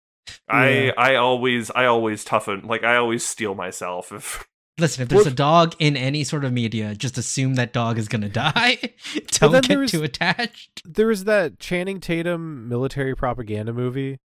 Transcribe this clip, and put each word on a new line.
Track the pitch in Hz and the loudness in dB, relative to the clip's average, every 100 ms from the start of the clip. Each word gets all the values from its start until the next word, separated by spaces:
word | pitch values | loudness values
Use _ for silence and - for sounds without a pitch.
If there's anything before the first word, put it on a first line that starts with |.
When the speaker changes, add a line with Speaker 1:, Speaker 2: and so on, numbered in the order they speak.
| _ _ - - - | _ _ -20 -20 0
Speaker 1:
I, | 117 131 | 4 4
Speaker 2:
Yeah. | 139 131 - | 4 2 2
Speaker 1:
I | 127 131 | 4 4
always, | 123 127 127 120 110 | 4 2 2 0 -2
I | 120 127 | 2 4
always | 117 113 107 | 4 2 -2
toughen, | - 110 107 98 107 | -2 -2 0 -6 -4
like, | 113 | -2
I | 113 123 | 2 2
always | 120 117 - | 2 -2 -4
steel | - 107 98 | -4 -6 -4
myself | 90 - 90 90 - | -8 -8 -8 -8 -10
if | 104 - - - _ _ - | -12 -10 -12 -14 _ _ -2
Speaker 3:
listen, | 160 131 | -2 -2
if | 120 | 2
there's | 185 190 | 4 4
Speaker 2:
Well, | |
Speaker 3:
a | 127 | 2
dog | 143 170 170 - | 4 4 4 2
in | 151 | 0
any | 139 131 151 | 0 -2 -2
sort | 135 151 | -4 -4
of | 135 | -2
media, | 123 113 110 107 | -2 -2 -2 -6
just | 104 131 123 | -6 -6 -6
assume | - - 135 131 | -6 -2 0 0
that | 120 | -2
dog | 127 117 113 | -2 -2 -2
is | 104 | -2
gonna | 117 104 | -4 -2
<laughs> | |
die. | 107 147 233 240 254 233 - - | -2 0 2 2 0 -6 -12 -8
Speaker 2:
But | 302 - | -8 -4
Speaker 3:
Don't | - 302 | 4 6
Speaker 2:
then | 262 | 6
Speaker 3:
get | 254 | 6
Speaker 2:
there | 285 | 2
is, | 269 | 2
Speaker 3:
too | 165 | -2
attached. | 151 - 170 190 233 - - - - | -4 -2 -2 0 -4 -8 -18 -18 -8
Speaker 2:
there | 156 220 | 0 2
is | 208 | 2
that | 190 208 160 90 | 2 2 0 -4
Channing | - 180 185 190 | -4 -2 -2 -6
Tatum | - 165 170 170 165 143 113 | -4 -2 -2 -4 -6 -10 -6
military | 120 131 135 131 | -2 -2 -2 -4
propaganda | 131 127 120 110 104 110 | -2 -2 -4 -4 -4 -4
movie | 117 123 131 135 135 _ | -4 -4 -4 -6 -8 _